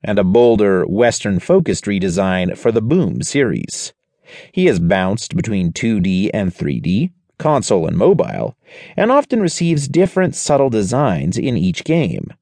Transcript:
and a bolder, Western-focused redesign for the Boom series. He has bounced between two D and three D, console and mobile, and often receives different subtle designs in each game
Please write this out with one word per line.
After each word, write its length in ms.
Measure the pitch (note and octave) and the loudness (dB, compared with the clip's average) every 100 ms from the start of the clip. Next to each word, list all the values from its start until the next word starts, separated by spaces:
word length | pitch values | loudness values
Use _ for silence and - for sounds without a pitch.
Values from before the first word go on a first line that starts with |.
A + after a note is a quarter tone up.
and 160 | - G#2 | 0 0
a 40 | |
bolder, 600 | F#2 A2 A#2+ A2 G2+ F#2 - | 4 4 6 4 4 2 0
Western-focused 1000 | F#2+ A#2+ - G#2 F#2 - F#3+ E3 F#2 - | 2 2 0 -2 -4 2 2 2 -2 -2
redesign 680 | G2 F#2+ F2 F#2+ F#2 F2+ - | -2 0 0 0 0 -2 -2
for 160 | A#2 | 0
the 100 | A2+ | 0
Boom 420 | A2 E3+ A2+ A#1 | 0 0 0 -4
series. 680 | - C#3 A#2+ B1 - - - _ _ _ _ - - | -4 0 0 -2 -6 -12 -14 _ _ _ _ -20 -8
He 140 | - F#3 | 0 2
has 140 | G2 | 2
bounced 560 | E2+ F#2+ F#2 G#2+ - - | 2 0 0 -4 -4 -6
between 380 | G2+ G2+ E2+ | -2 -2 -2
two 260 | - A2+ G#2+ | -2 -2 0
D 320 | F#2 F#2 G2+ | 0 0 -2
and 200 | G#2 F#2 | -2 -4
three 260 | - D2+ B1 | -4 -6 -4
D, 300 | D2+ F#2+ F3+ _ _ _ | -2 -2 -2 _ _ _
console 480 | D3+ C#3+ - G2 D#2+ | 0 0 2 0 0
and 100 | E2+ | 2
mobile, 580 | C3+ G3+ F2 G1+ A1+ - _ - - - | 2 2 -2 -4 -8 -10 _ -20 -12 -2
and 160 | G#3+ | 2
often 280 | C#4 C#4+ A#3 | 2 0 0
receives 460 | F3+ - E3+ D#3 C#3 | 0 0 0 0 0
different 480 | E3 F#3 - F3+ - | 0 2 2 -2 -2
subtle 340 | - C#3+ C3+ | 0 2 2
designs 680 | A2 G2 B2 C#3+ E2 D2 G#2+ | 0 0 0 0 0 -2 -2
in 180 | C3 A#2 | -2 0
each 280 | F#2 - | -2 -2
game 500 | - E3 A#2 - - - | -2 0 0 -4 -10 -16